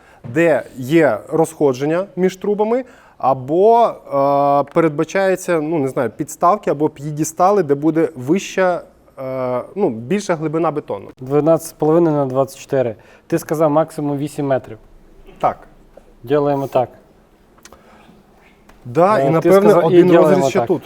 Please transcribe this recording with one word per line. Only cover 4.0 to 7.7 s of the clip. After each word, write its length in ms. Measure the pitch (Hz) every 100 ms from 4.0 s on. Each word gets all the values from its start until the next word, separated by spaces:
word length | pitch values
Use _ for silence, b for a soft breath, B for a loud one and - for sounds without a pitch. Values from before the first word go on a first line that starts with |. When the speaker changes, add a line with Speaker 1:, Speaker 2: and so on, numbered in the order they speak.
| - 139 139 143 143 143 135
Speaker 1:
передбачається, 880 | 170 165 147 160 190 190 180 - 165
ну, 180 | 151 170
не 80 | 135
знаю, 220 | 143 117
підставки 600 | - 147 - 175 208 -
або 180 | 143 151
п'єдестали, 760 | 151 147 147 156 - 180 208
де 120 | 147